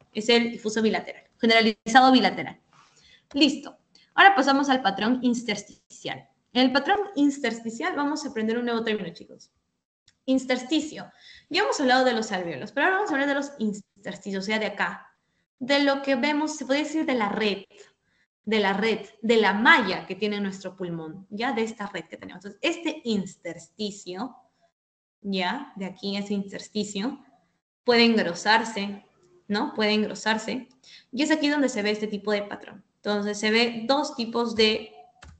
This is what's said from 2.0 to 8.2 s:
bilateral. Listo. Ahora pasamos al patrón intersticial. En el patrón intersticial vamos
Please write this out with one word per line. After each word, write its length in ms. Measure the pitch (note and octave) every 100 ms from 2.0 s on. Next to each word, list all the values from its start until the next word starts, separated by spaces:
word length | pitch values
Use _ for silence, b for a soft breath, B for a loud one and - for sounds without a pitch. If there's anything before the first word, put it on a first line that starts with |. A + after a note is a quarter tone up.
| C4
bilateral. 480 | B3+ F#3+ - D#3+ - _ _ b b b b b
Listo. 440 | C#4 D4 - - - _ _ b
Ahora 200 | - F#4+
pasamos 360 | G4 C#4 C4+ C#4+
al 120 | B3+
patrón 380 | G3 G3 G#3+ B3+
intersticial. 1080 | B3 A3+ - G3+ - - _ - D3 C#3 - _ _ B3
En 60 |
el 100 | B3+
patrón 280 | C4+ D#4 G#4 F#4+ C#4
intersticial 840 | C#4+ - A#3 G#3+ A3+ - E4+ D4+
vamos 260 | C#4+ D4+